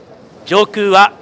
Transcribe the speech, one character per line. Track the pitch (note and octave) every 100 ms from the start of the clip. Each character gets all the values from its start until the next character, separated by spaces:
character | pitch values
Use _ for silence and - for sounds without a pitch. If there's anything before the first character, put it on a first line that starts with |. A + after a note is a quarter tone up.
| - - - -
上 | - F#3+ G3+
空 | G#3+ G3+
は | F#3+ G3+ -